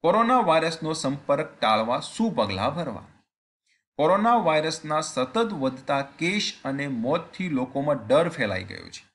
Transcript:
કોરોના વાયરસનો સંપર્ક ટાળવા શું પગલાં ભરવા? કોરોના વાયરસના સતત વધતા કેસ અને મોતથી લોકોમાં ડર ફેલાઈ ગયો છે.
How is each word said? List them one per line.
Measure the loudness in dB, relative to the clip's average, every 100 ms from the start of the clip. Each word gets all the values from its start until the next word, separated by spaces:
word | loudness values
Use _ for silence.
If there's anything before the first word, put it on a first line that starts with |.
કોરોના | 2 2 4 4
વાયરસનો | 4 2 2 -4 -6
સંપર્ક | -2 -2 -4 -2 -2 -2 -2
ટાળવા | 2 2 2 -2
શું | -4 -2 -2
પગલાં | 0 -2 0 -2
ભરવા? | -2 -8 -10 -16 _ _ _ _ _ _ _ _ 0
કોરોના | 4 4 4
વાયરસના | 4 4 2 0 -6 -4 -2
સતત | -2 -4 -2 0 -2
વધતા | 0 -4 -4 -2 -2
કેસ | -2 -4 -2 0 -4 -6
અને | -6 -4 -4
મોતથી | -2 0 -2 -4 -8 -4
લોકોમાં | -2 -2 -2 -2 -2 2
ડર | 4 4
ફેલાઈ | 0 -2 -2
ગયો | -8 -14 -16
છે. | -20 _